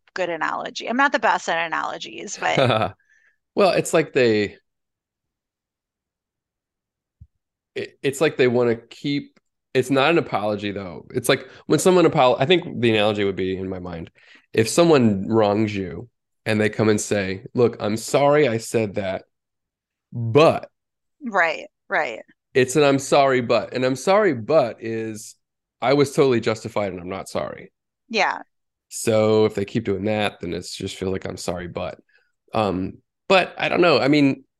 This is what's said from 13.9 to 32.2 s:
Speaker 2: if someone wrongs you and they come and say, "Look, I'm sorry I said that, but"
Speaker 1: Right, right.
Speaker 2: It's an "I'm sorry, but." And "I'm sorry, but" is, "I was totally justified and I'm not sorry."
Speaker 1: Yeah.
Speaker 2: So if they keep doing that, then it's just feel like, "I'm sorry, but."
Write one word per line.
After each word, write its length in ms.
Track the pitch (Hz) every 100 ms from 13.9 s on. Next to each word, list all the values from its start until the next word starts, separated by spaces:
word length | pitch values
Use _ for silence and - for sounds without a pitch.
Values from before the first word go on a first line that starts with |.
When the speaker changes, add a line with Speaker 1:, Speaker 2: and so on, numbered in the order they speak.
| 85 82 _ _ - _
Speaker 2:
if 160 | - 113
someone 600 | - 170 147 117 95 98
wrongs 480 | 110 104 104 110 101
you 340 | 90 82 120 _ _ _
and 160 | - 107
they 100 | 107
come 200 | - 110
and 100 | 107
say, 460 | - 104 95 95 -
"Look, 240 | - 117 -
I'm 180 | 107 107
sorry 500 | - 135 143 147 139
I 100 | 113
said 380 | - 117 110 104
that, 300 | 95 95 - _ _ _ _ _ _ _ _
but" 600 | 120 117 117 160 - - _ _ _ _ _
Speaker 1:
Right, 440 | 269 202 165 147 - _ _
right. 340 | 190 139 110 - _ _ -
Speaker 2:
It's 200 | 123 160
an 80 |
"I'm 140 | 143 139
sorry, 440 | - 156 139 131
but." 340 | 120 117 98 123
And 100 | 127
"I'm 100 | 131
sorry, 380 | - 196 208
but" 480 | 127 107 156 117 -
is, 520 | 113 113 110 107 - _ _ _ _ _
"I 100 | 117
was 220 | 143 139 -
totally 240 | 135 117
justified 520 | 113 110 107 113 101
and 80 | 90
I'm 100 | 87
not 200 | 95 -
sorry." 420 | 92 78 - - _ _ _ _
Speaker 1:
Yeah. 320 | 226 160 101 - _ _ _ _
Speaker 2:
So 580 | - - 110 107 110 107
if 80 |
they 120 | 104 101
keep 180 | 120
doing 220 | 110 95 101
that, 340 | 107 104 -
then 120 | 87
it's 240 | 87 - -
just 200 | 98 -
feel 160 | 92
like, 140 | 95 95
"I'm 120 | 95
sorry, 300 | - 87 90
but." 320 | 90 85 - _ _